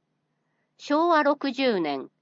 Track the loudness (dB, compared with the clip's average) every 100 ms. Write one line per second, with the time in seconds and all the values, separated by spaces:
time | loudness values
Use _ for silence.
0 | _ _ _ _ _ _ _ _ -2 0
1 | 2 2 2 0 -2 -2 0 0 -2 -6
2 | -10 _